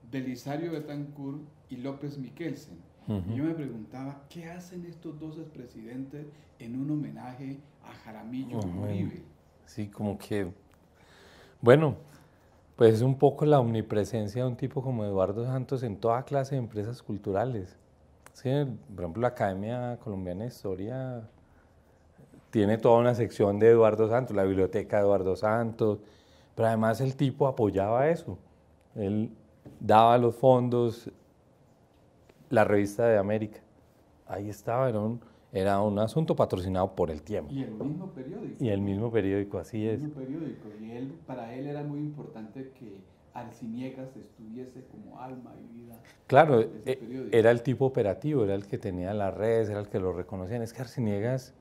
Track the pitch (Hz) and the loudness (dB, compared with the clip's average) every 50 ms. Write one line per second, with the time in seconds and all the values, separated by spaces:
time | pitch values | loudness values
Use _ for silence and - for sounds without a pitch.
0 | - 117 127 135 127 127 123 113 - 139 143 156 170 170 160 151 - - 147 147 | -16 -8 -8 -6 -6 -6 -8 -8 -8 -8 -6 -6 -4 -6 -6 -8 -8 -10 -10 -10
1 | 143 143 - 147 139 139 143 151 156 - - _ _ _ 131 120 123 139 135 139 | -10 -10 -12 -12 -10 -10 -10 -12 -14 -18 -20 _ _ _ -14 -10 -8 -8 -8 -8
2 | - 143 139 143 127 117 - - 170 156 135 - - - 90 - - - _ _ | -10 -10 -10 -10 -12 -12 -12 -10 -8 -8 -8 -8 -12 -20 -20 -20 -20 -20 _ _
3 | - - 107 98 87 95 113 127 147 165 165 151 147 127 117 110 107 - 123 127 | -8 -6 -4 -4 -4 -4 -4 -2 -2 -2 -2 -4 -6 -8 -10 -12 -14 -14 -12 -12
4 | 135 139 143 139 - - - 175 165 165 175 180 180 - 185 180 170 170 156 - | -10 -10 -12 -14 -18 -18 -18 -16 -14 -14 -14 -16 -16 -14 -14 -14 -14 -14 -16 -14
5 | - 165 147 151 156 156 156 165 156 147 - 139 123 117 - 117 110 113 127 131 | -14 -14 -14 -12 -12 -12 -12 -12 -14 -14 -16 -16 -18 -16 -16 -16 -16 -12 -10 -10
6 | 135 139 147 147 147 147 - - - _ _ _ - 113 120 131 139 147 151 151 | -10 -10 -12 -14 -14 -16 -18 -20 -20 _ _ _ -14 -10 -6 -6 -4 -2 -2 -2
7 | 131 110 107 110 120 127 127 123 139 135 139 135 - - _ _ - 113 120 113 | -4 -6 -10 -12 -14 -14 -14 -12 -12 -12 -12 -12 -16 -20 _ _ -20 -20 -20 -20
8 | - 113 110 107 107 113 127 131 131 120 - 110 101 90 87 95 104 104 104 98 | -18 -18 -16 -16 -14 -10 -8 -8 -8 -6 -6 -4 -4 -4 -4 -4 -4 -2 -2 -2
9 | 151 - - - - - - _ _ _ _ _ _ - - - 107 101 - - | -2 -4 -6 -10 -18 -20 -20 _ _ _ _ _ _ -14 -10 -10 -10 -8 -8 -4
10 | 107 104 98 101 - - 110 104 98 87 95 _ _ _ _ _ _ _ _ _ | -4 -4 -4 -4 -6 -4 -4 -2 -2 -4 -8 _ _ _ _ _ _ _ _ _
11 | - _ - - - - - - - - _ _ - 117 127 151 160 143 104 - | -20 _ -20 -20 -20 -20 -20 -20 -20 -20 _ _ 8 8 8 8 8 2 0 -4
12 | - - - - - _ _ _ _ _ _ _ _ _ _ - 120 113 110 107 | -12 -20 -20 -20 -20 _ _ _ _ _ _ _ _ _ _ 8 8 8 8 6
13 | 123 131 135 135 151 139 139 - 156 151 147 139 120 117 113 110 107 - 110 104 | 2 2 4 4 4 4 4 4 4 4 6 6 4 2 0 -2 -2 -2 -2 -2
14 | 101 - - 113 104 101 104 123 127 131 120 - 139 127 - 143 120 135 127 113 | -2 -2 -2 -4 -4 -4 -4 -4 -4 -4 -4 -4 -6 -6 -6 -4 -4 -4 -4 -4
15 | 104 104 101 95 92 90 98 113 117 127 131 135 123 - 139 123 127 117 98 - | -4 -2 2 2 2 2 0 -4 -4 -4 -4 -4 -4 -4 -4 -4 -4 -6 -6 -2
16 | - 113 113 123 127 - 139 139 135 131 143 135 120 110 - 107 101 110 123 - | 0 0 0 0 -2 -2 -2 -2 -2 -2 -4 -4 -4 -4 -6 -6 -6 -6 -8 -12
17 | - - 107 98 - 104 95 98 113 131 123 104 90 90 - - _ _ _ _ | -10 -10 -10 -6 -4 -2 0 0 0 -2 -2 -6 -8 -10 -14 -20 _ _ _ _
18 | _ _ _ _ _ - _ - - 127 135 143 147 131 110 - - - 101 92 | _ _ _ _ _ -20 _ -6 -2 0 0 0 0 -2 -4 -10 -12 -16 -10 -8
19 | 90 85 82 107 120 123 - - 120 98 95 95 101 110 120 123 123 120 120 117 | -8 -6 -4 -2 -2 -2 0 0 -2 -2 0 -2 -4 -6 -6 -6 -6 -6 -8 -8
20 | - - 101 95 92 90 87 92 110 127 131 - - 101 92 90 98 110 127 131 | -8 -8 -8 -6 -6 -6 -6 -6 -8 -10 -10 -8 -8 -6 -6 -6 -6 -8 -8 -8
21 | 131 131 123 117 113 110 _ - _ _ _ _ _ _ _ _ _ _ _ _ | -8 -8 -10 -12 -14 -16 _ -20 _ _ _ _ _ _ _ _ _ _ _ _
22 | _ _ _ - - _ - - _ _ - - 101 101 110 110 - 127 117 117 | _ _ _ -20 -20 _ -20 -20 _ _ 2 2 4 4 2 4 6 6 8 8
23 | 120 123 123 107 117 95 - - 107 101 101 104 107 117 117 117 110 107 107 107 | 6 4 2 2 0 -2 2 2 2 2 4 6 8 8 10 10 8 6 6 4
24 | 110 107 113 123 131 131 104 101 98 98 95 95 95 90 - 104 95 - - 104 | 2 2 2 0 0 0 0 2 2 2 4 2 2 2 2 -4 -2 0 2 2
25 | 101 101 101 95 92 92 90 90 - 107 110 117 117 113 110 - 117 107 104 101 | 4 4 4 4 2 0 -2 0 0 0 0 0 0 -2 -2 0 0 0 0 -2
26 | - - - - _ _ - - - _ _ - 113 113 113 110 113 113 113 101 | -6 -20 -20 -20 _ _ -20 -20 -20 _ _ 0 2 2 2 4 2 2 2 2
27 | 135 135 131 - 143 131 123 - 147 135 131 - 113 101 90 95 98 104 117 123 | -2 -4 0 0 0 -2 2 0 0 0 2 2 0 2 2 2 0 2 2 2
28 | 139 156 170 165 - - 92 - - - _ _ _ _ _ _ _ _ _ 117 | 2 2 0 0 -4 -12 -12 -12 -14 -20 _ _ _ _ _ _ _ _ _ -4
29 | 104 98 104 107 110 123 - - - _ _ _ _ - - - - 104 104 110 | -2 0 0 0 -2 -4 -8 -18 -20 _ _ _ _ -20 -16 -8 2 6 8 8
30 | 113 117 120 123 120 117 113 - - 131 127 123 123 123 120 120 120 117 110 - | 10 8 8 6 4 2 2 6 6 6 8 6 4 2 0 0 0 0 -2 -6
31 | - - - - _ _ _ _ _ _ _ _ _ _ _ _ _ _ _ _ | -14 -16 -18 -18 _ _ _ _ _ _ _ _ _ _ _ _ _ _ _ _
32 | _ _ _ _ _ _ - _ - _ - 110 104 95 104 101 101 101 - - | _ _ _ _ _ _ -20 _ -8 _ 4 6 6 6 6 4 4 2 0 2
33 | 117 117 113 104 95 101 107 107 107 104 - - - _ _ _ _ _ _ _ | 4 6 6 6 4 2 0 -2 -2 -6 -8 -16 -20 _ _ _ _ _ _ _
34 | _ _ _ _ _ - - 92 101 104 101 - - - 117 123 135 131 110 107 | _ _ _ _ _ -10 -8 -8 -6 -8 -10 -8 -4 -2 0 0 2 0 0 0
35 | 104 107 120 117 - - - _ _ _ - 98 95 101 98 98 104 107 101 101 | -2 -2 -4 -6 -12 -18 -20 _ _ _ -4 0 2 2 2 2 2 2 2 2
36 | 110 110 - 160 160 160 - - 117 - - 95 87 92 92 90 92 92 - - | 0 0 0 -2 0 0 2 2 2 2 2 -4 -2 -2 0 0 0 0 2 0
37 | 90 78 78 78 - - 107 92 78 73 139 135 127 110 107 107 120 139 160 - | -2 0 -2 -8 -8 -6 -6 -6 -4 -6 -8 -8 -8 -8 -8 -8 -6 -6 -6 -8
38 | - - - - 127 139 185 - 214 - - - 143 113 101 98 101 101 98 98 | -10 -12 -12 -14 -14 -12 -12 -10 -12 -12 -8 -2 -2 0 0 0 0 -2 -2 -2
39 | 113 120 113 110 95 98 95 101 101 101 - 92 82 - - 110 107 110 110 131 | -2 0 0 0 0 2 0 0 -2 -4 -6 -8 -8 -6 -6 -4 -2 -2 -2 -4
40 | 151 147 151 139 131 127 143 165 160 131 110 107 110 107 101 104 110 113 117 123 | -6 -8 -10 -10 -10 -10 -8 -8 -8 -10 -12 -12 -16 -18 -16 -16 -16 -14 -12 -10
41 | 131 139 165 - - - 131 120 117 117 123 131 143 143 143 147 147 147 143 147 | -10 -12 -12 -16 -14 -14 -12 -12 -10 -12 -10 -10 -8 -8 -8 -8 -8 -8 -6 -6
42 | 151 151 147 131 120 - - 113 107 107 - 135 131 131 - - 123 107 98 98 | -8 -8 -8 -10 -14 -14 -14 -16 -16 -14 -14 -16 -16 -16 -18 -20 -20 -18 -18 -20
43 | 95 - _ _ _ _ _ 123 120 113 113 - 123 110 113 123 131 131 131 131 | -20 -20 _ _ _ _ _ -14 -14 -14 -14 -14 -12 -10 -8 -8 -8 -8 -10 -10
44 | 131 131 - 110 95 - - - 110 110 113 123 127 127 - 131 127 - - 113 | -14 -14 -14 -18 -20 -20 -20 -20 -18 -16 -14 -14 -14 -14 -16 -20 -20 -20 -20 -18
45 | 101 98 - - 123 131 131 123 120 120 113 110 110 113 117 117 120 117 117 - | -18 -18 -16 -16 -14 -14 -14 -14 -16 -18 -20 -20 -20 -18 -18 -18 -18 -18 -20 -20
46 | - - - _ _ - 131 135 165 156 135 113 113 - - - 107 131 131 - | -20 -20 -20 _ _ 6 8 8 8 10 6 4 4 2 -4 -8 -4 -4 -4 -4
47 | 117 110 127 131 131 107 110 117 107 113 120 117 - 143 123 107 135 131 - 131 | -6 -12 -10 -10 -4 4 6 8 8 8 6 6 2 -2 0 2 0 0 2 2
48 | 110 101 92 - - 151 151 135 110 98 98 98 101 - - - - 104 90 90 | 0 0 0 -2 -2 -2 0 2 2 2 0 -2 -4 -6 -8 -6 -6 -6 -4 -4
49 | 90 92 104 107 101 95 85 87 104 113 113 113 110 104 104 101 101 - - 107 | -4 -4 -2 -2 -2 -2 -2 0 0 2 2 2 2 0 -2 -4 -6 -4 -4 -2
50 | 92 92 87 87 92 - 104 95 92 92 117 120 117 110 - - 131 - - 139 | -2 -2 -2 -4 -6 -8 -8 -8 -8 -6 -6 -6 -6 -8 -8 -12 -12 -10 -6 -4
51 | 117 107 101 101 104 120 131 131 135 - - _ | -2 -2 0 0 -2 -2 -2 -4 -6 -12 -20 _